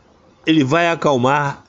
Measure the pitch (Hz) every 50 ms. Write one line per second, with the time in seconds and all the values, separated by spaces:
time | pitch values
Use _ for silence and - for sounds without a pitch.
0 | _ _ _ _ _ _ _ _ - - 160 156 135 127 147 170 170 170 170 -
1 | - 151 139 123 120 131 143 147 143 139 - - -